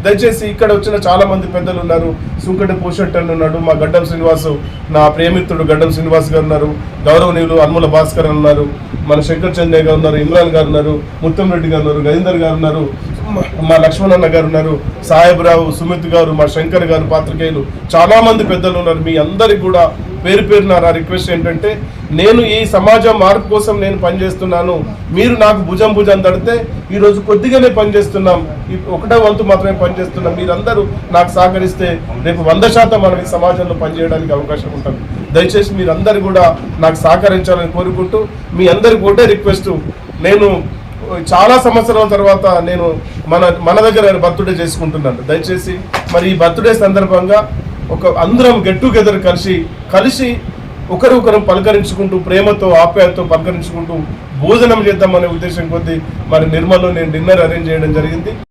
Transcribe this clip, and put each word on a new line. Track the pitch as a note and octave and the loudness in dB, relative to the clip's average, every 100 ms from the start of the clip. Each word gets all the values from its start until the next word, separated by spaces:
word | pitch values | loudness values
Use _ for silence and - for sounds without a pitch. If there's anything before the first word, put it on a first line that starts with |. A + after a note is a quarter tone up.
దయచేసి | F#3 G3+ A#3 - G#3+ | 2 2 2 0 -6
ఇక్కడ | G3 G#3+ G3+ | 0 2 2
వచ్చిన | G#3+ G#3 F3 | 0 -2 0
చాలా | F#3 G3 | 2 2
మంది | F#3+ F3+ | 0 -4
పెద్దలు | F3+ F3+ F3 | -4 -4 -6
ఉన్నారు. | F3 E3 E3 E3 - - | -2 -2 -2 -6 -8 -8
సుంకట | F#3 F#3 F#3+ E3+ | -4 -2 -2 -2
పోషెట్టి | F3 E3 F3+ F3 | -6 -4 -2 -2
అన్న | E3+ D#3+ | -2 -2
ఉన్నాడు, | D#3 E3 E3 | -2 -2 0
మా | D3+ | 0
గడ్డం | D#3+ F3 E3 | 2 0 0
శ్రీనివాసు, | E3 E3 D#3+ D#3+ C#3+ - - - | -2 0 0 -2 -6 -8 -12 -2
నా | D#3 D3+ D#3 | 2 2 2
ప్రియమిత్రుడు | E3+ F3+ F3+ D#3+ D#3 | 0 0 -2 -4 0
గడ్డం | D3+ D#3+ D#3 | 2 2 0
శ్రీనివాస్ | D#3+ D#3+ - | 2 0 2
గారు | D#3 D3+ | 0 0
ఉన్నారు, | D3+ D3 D3 - - D3 | -2 -2 -6 -10 -4 2
గౌరవనీయులు | E3 F3 E3+ E3 D#3+ | 4 4 0 0 2
అనుముల | D3 E3 D3+ | 2 2 2
భాస్కర్ | D#3 D#3 - D#3+ | 2 2 0 0
అన్న | D3+ | 2
ఉన్నారు, | D3 D3 D3 - - - D3+ | 2 2 0 -6 -12 -8 0
మన | D3+ D3+ | 0 0
శంకర్ | D#3 F3+ F3 | -2 -2 -2
చంద్రయ్య | E3 D#3+ D#3 | 2 2 2
గారు | D#3 | 2
ఉన్నారు, | D#3 D3+ | 2 0
ఇమ్రాన్ | D3+ F3 E3+ D#3 | 2 2 4 2
గారు | D3+ | 2
ఉన్నారు, | D3 D3 D3 - - | 0 0 -4 -8 -6
ముత్తం | E3 E3 F#3 | -4 0 0
రెడ్డి | F3 D#3+ | 0 0
గారు | D#3 | 0
ఉన్నారు, | D3 D3 C#3+ | 0 0 0
గజేందర్ | E3 F3+ E3+ | 0 0 0
గారు | D#3+ D#3+ | -2 0
ఉన్నారు, | D#3 D#3 C#3+ - - - - | -2 -2 -4 -8 -10 -10 -6
మా, | G3+ F3 D#3+ D#3 | -6 -6 -4 2
మా | D#3+ | 4
లక్ష్మణ్ | D#3+ D#3+ G3 F3+ | 4 2 2 4
అన్న | E3 E3 | 4 2
గారు | D#3 | 0
ఉన్నారు, | D#3 D#3 C#3+ - - - | 0 -2 -4 -6 -10 2
సాహెబ్ | D#3+ F3 E3+ E3+ | 6 6 4 4
రావు, | E3 D#3+ - | 2 2 -4
సుమిత్ | E3+ F3 E3 | -4 -4 0
గారు, | E3+ D#3+ D#3 | 2 2 2
మా | D3 D#3+ | 0 0
శంకర్ | D#3+ F3+ E3 | -2 -2 0
గారు, | D#3+ D#3 | -2 0
పాత్రికేయులు, | D#3+ D#3 D#3 D#3+ D3+ C3+ - - | -2 -2 -4 -4 -4 -8 -10 -2
చాలా | E3 F3 A3 A3+ | 2 6 6 6
మంది | A3 - | 2 0
పెద్దలు | F3+ F3+ F3 | -2 -2 -2
ఉన్నారు. | E3+ D#3+ D#3 | -2 -2 -2
మీ | D#3+ D3+ | -2 -2
అందరికి | F#3+ - G#3 F#3 | 0 0 2 2
కూడా | F3+ E3 - - - | 2 2 0 -12 -8
పేరు | F3+ G3+ G#3+ | 0 0 4
పేరున | G#3 F#3+ F3+ | 2 4 2
నా | E3+ E3 | 2 0
రిక్వెస్ట్ | D#3+ F#3 - | -4 -6 -4
ఏంటంటే, | E3 E3+ D#3+ G#3 G#3 - - - D#3 | -2 -2 -4 -4 -6 -10 -14 -6 2
నేను | G3 A#3+ A3+ G#3+ | 4 4 2 -2
ఈ | A3 | 0
సమాజం | F#3+ G3 A3 A3+ A3 | 2 4 4 4 4
మార్పు | F#3+ G3 F#3+ | 4 2 0
కోసం | G#3 G#3 G3+ | -2 0 -2
నేను | G3 F#3+ | -2 -2
పనిచేస్తున్నాను. | F3+ F#3 F#3 F3+ F#3 F3 F3+ E3 - - - E3 | -2 -2 -4 -4 -4 -2 -2 -4 -6 -10 -6 0
మీరు | A#3+ A#3+ | 0 4
నాకు | G#3+ G3+ F#3 | 2 2 -2
భుజం | F#3 A3 G#3 | 0 2 2
భుజం | G3+ G3 F#3+ | 2 2 2
తడితే, | F3+ A#3 A#3 A3+ - - G3 | 0 -2 -2 -4 -10 -8 2
ఈరోజు | G#3 G3+ G#3+ | 2 2 0
కొద్దిగానే | G#3 B3+ B3+ B3 G3 | 0 2 4 4 2
పనిచేస్తున్నాం, | G#3 G#3 G3+ G3 F#3 E3+ D#3 C#3+ - | 2 0 0 0 2 0 -2 -10 -8
ఈ | F#3 - G#3+ | -8 -6 -8
ఒకటో | A3 A#3 | 0 2
వంతు | G#3+ G#3 G3 | 4 2 2
మాత్రమే | F#3+ G3 F3+ | 2 0 -2
పనిచేస్తున్నాం. | F3 F3+ F3+ F#3 E3+ F3 | -2 -2 -6 -4 -4 -4
మీరందరూ | F3+ E3+ A#3 G#3+ G3 - - F3 | -4 -2 -2 -2 -2 -6 -2 0
నాకు | F3 F#3+ | 2 2
సహకరిస్తే, | F3+ F#3 F#3 - F3+ E3 - - E3 | 2 2 -4 -2 -4 -4 -8 -6 -4
రేపు | E3+ D#3+ | -2 0
వంద | F3 A3+ A#3 | 4 4 4
శాతం | A3 G#3+ F#3+ | 2 2 2
మనం | F3 | 0
ఈ | - | -4
సమాజంలో | F3 F3+ F3 F3 D#3+ | 0 0 0 -4 -4
పనిచేయడానికి | D#3+ E3 E3 D#3+ D3 C#3+ | -6 -4 -2 -2 -2 -4
అవకాశం | C#3+ D3+ D3+ D3 | -4 -8 -8 -8
ఉంటుంది. | C3+ B2+ - - - D#3 | -8 -8 -10 -10 -2 0
దయచేసి | F3+ G3+ G3+ F#3+ | 2 0 0 -2
మీరందరూ | F3 D#3+ G3 G#3 F#3+ | -2 0 0 0 0
కూడా | F#3 E3+ D#3+ - - | 4 4 2 -8 0
నాకు | D#3+ D#3+ D#3+ | 0 2 2
సహకరించాలని | F3+ G3 F#3+ F#3 F3 E3+ F3 | 4 2 0 0 -2 -2 -4
కోరుకుంటూ, | F#3 F3+ F#3 G#3+ G#3+ - - E3+ | -4 -4 -2 -2 -4 -8 -8 2
మీ | F3+ | 2
అందరికీ | F#3 A3+ G#3+ G3 | 4 4 4 2
ఒకటే | G3+ A3+ | 4 4
రిక్వెస్ట్, | G3+ G3+ - G3 D#3+ - - - - F3 | 2 0 -2 -4 -6 -8 -12 -16 -4 2
నేను | G#3 G3+ F#3 - - - - - F3+ D#3+ | 4 2 0 -6 -12 -14 -14 -10 -8 0
చాలా | F3+ G#3+ B3+ | 4 6 4
సంవత్సరాల | A#3+ A#3 A3+ G#3+ G#3+ G3+ | 4 2 2 0 2 2
తర్వాత | G3 F#3+ F#3+ F3 E3+ | 4 4 2 0 -2
నేను | F3+ E3+ D#3 - - D3+ | -2 -2 -4 -8 -12 -2
మన, | E3+ F3+ E3+ E3 | 2 2 2 2
మన | G3+ A3 | 4 4
దగ్గర | G#3+ G3+ F3 | 4 2 2
బర్త్‌డే | E3+ E3+ F#3 E3+ | 0 -2 -4 -4
చేసుకుంటున్నాను. | E3+ - D#3 D#3 C#3 A#2+ C3 | -6 -4 -6 -4 -4 -6 -4
దయచేసి | D#3 F#3 F3+ F#3 F3+ - - - | -4 -4 -6 -6 -10 -8 -10 -2
మరి | E3+ F#3 | 0 0
ఈ | E3 | 2
బర్త్‌డే | A3+ A3+ A3+ A3 | 2 2 2 2
సందర్భంగా | G3 G3 F#3+ F#3 F#3 G#3 G#3+ - - - - | 2 2 2 0 4 2 2 -8 -10 -12 -8
ఒక | D#3+ F3+ E3 | -2 -2 0
అందరం | E3+ A#3+ B3 A#3 | 2 4 4 4
get | F#3+ F#3 | 0 0
together | B3+ A#3 G#3 F#3+ | 2 2 2 2
కలిసి, | F#3 F3 G3 F3 E3 - - | 0 0 -2 -4 -4 -12 0
కలిసి | F#3+ A#3+ B3+ B3 A#3+ - - - - - | 0 2 -2 -4 -4 -10 -14 -16 -14 -8
ఒకరు | F3+ B3 | 0 2
ఒకరు | B3+ A3+ G#3 G3 | 4 4 2 2
పలకరించుకుంటూ, | F#3 G3+ G#3 - - G3 F#3 | 0 2 0 -2 -4 -2 -4
ప్రేమతో, | E3 F#3+ G3+ G3 F#3+ E3 | 0 0 2 0 4 4
ఆప్యాయతతో | E3+ G3 F3+ F#3 | 4 4 2 2
పలకరించుకుంటూ | E3 D#3+ F3+ F3 D#3 E3+ E3 D#3+ D3+ - - C3+ | -2 -2 -2 -6 -8 -10 -8 -8 -8 -12 -12 -4
భోజనం | D#3 A3+ A#3+ A3 G3+ | 2 4 2 2 0
చేద్దామనే | F#3 F#3 F3+ F3 | 0 2 2 0
ఉద్దేశం | E3 F3 E3+ E3 | -4 -6 -6 -6
కొద్దీ | E3 D#3+ D#3+ D#3 - - | -6 -4 -6 -8 -12 -2
మరి | D#3 D#3 | 0 2
నిర్మల్లో | D#3+ E3+ F#3 F3+ | -2 2 2 2
నేను | E3 D#3+ | -2 -4
డిన్నర్ | D#3 E3+ F#3 | -2 2 2
అరేంజ్ | E3 E3+ D#3+ | 2 -2 -4
చేయడం | D#3+ D#3 | -2 0
జరిగింది. | D3+ D#3 E3 G3 - - | -2 -2 -6 -8 -10 -14